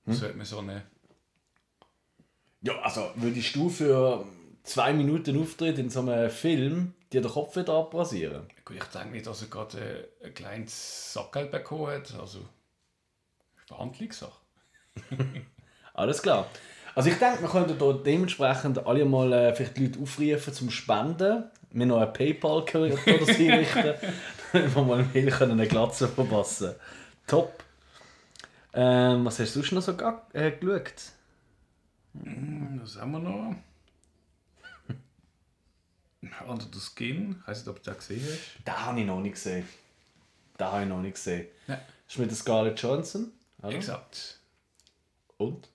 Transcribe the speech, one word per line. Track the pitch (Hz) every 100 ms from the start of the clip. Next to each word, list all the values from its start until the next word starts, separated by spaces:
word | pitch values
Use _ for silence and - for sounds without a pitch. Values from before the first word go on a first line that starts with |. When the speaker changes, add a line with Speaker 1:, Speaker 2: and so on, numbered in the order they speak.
| -
Speaker 1:
Hm? |
Speaker 2:
So | 117 104
hat | -
man | 104
so | 107
eine | 98 98 - _ _ _ _ _ _ _ _ _ _ _ _ _ _ _ _ _
Speaker 1:
Ja, | 117 -
also | - 113 92 117
würdest | 120 120 110
du | 143 170
für | 175 151 135 131 113 98 87 80 -
zwei | - - 123
Minuten | 151 139 156 147 143
Auftritt | 160 - 165 135
in | 123
so | 127
einem | 127 117 117
Film | 113 165 151 131 170 180 - _
dir | 131
den | 120
Kopf | 147 151 185
wieder | 170
abrasieren? | 160 160 165 170 95 78 73 - -
Speaker 2:
Gut, | - 92
ich |
denke | - 92 107
nicht, | 117 107
dass | 101
er | 110
gerade, | - 107 - 113 - - _
äh, | -
ein |
kleines | - 98 107 107 - - - -
Sackerl | - - 143 143
bekommen | 151 - 156 147
hat. | 143 135 -
Also, | 98 98 98 _ _ _ _ _ _ _ _ _ _ _
ist | _
Behandlungssache. | - 127 131 226 - - _ _ _ _ _ _ - -
<laughs> | 131 135 131 - _ _ _ -
Speaker 1:
Alles | - 107 147
klar. | 190 120 95 - - - -
Also | - 139
ich | 165
denke, | 160 247
wir | 165
könnten | 185 175 143
da | 143
dementsprechend | 135 143 160 180 - 131 135 147 131 -
alle | 131
mal, | 139 131 127
äh, | 123 120
vielleicht | 117 131 -
die | 131
Leute | 135
aufrufen | 139 - 151 147 139
zum | 135 123
Spenden. | - - 107 135 170 190 226 226 _ -
Wir | 117 123
noch | 117
eine | 110
Paypal | - 139 156 156 156
können | 160 165 160
oder | 139 - 160 156
so |
einrichten, | 185 165 233 151 254 156 147 190 180
<laughs> | - - -
damit | 180 151
wir | 131
mal | 131 123 131
mehr | 131 135
können | 127 127
eine | 113 110
Glatze | 113 117 - 127
verpassen. | - 113 107 101 - 92 - - - - _ -
Top. | 123 - - - _ _ - - - _ - - _ _
Ähm, | - 127 123 127 123
was | 123 120
hast | 113 139
du |
sonst | 139
noch | 185
so | 180 180
ga-, | 226 226 -
äh, | - 156
geschaut? | 151 180 196 - - - - _ _ _ _ _ _ _ _ _
Speaker 2:
Mm, | - - - 143 151 139 135
was | 110 104
haben | 120
wir | 156
noch? | 175 202 220 180 - _ _ _ _ _ _ _ _ _ 1077 1077 -
<laughs> | - _ _ _ _ _ _ _ _ _ _ _ _ - - -
Under | 117 110
the | 98
Skin. | - - 120 156 202 185
Ich | -
weiss | 110
nicht, | -
ob | -
du | -
das | 101
gesehen | - 110
hast. | 143 156 - - -
Speaker 1:
Den | - 123
habe | 120
ich | 101
noch | 92
nicht | 101
gesehen. | - 98 90 - - _ _ _ _ _ _ _ -
Den | 92
habe | 101
ich | 98
noch | 92
nicht | 95
gesehen. | - - 87 85 _ -
Speaker 2:
Nein. | 135 - _ _
Speaker 1:
Ist | -
mit | 113
der | 110
Scarlett | - 113 110 107
Johansson, | 120 143 165 202 226 - _ _
oder? | 101
Speaker 2:
Exakt. | 143 208 - - - - - _ _ _ _ _ _ _ _ _ _
Speaker 1:
Und? | 113 170 -